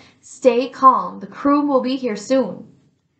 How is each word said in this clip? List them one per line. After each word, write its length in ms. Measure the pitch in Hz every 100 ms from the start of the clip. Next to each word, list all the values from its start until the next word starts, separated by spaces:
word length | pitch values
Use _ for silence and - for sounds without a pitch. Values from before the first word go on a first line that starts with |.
| - _
stay 480 | - - 254 233 262
calm. 500 | - 262 208 185 196
The 60 | 196
crew 400 | - 285 294 285
will 160 | 269
be 140 | 233 262
here 200 | 254 202
soon." 520 | - 262 202 - - _ _ _ _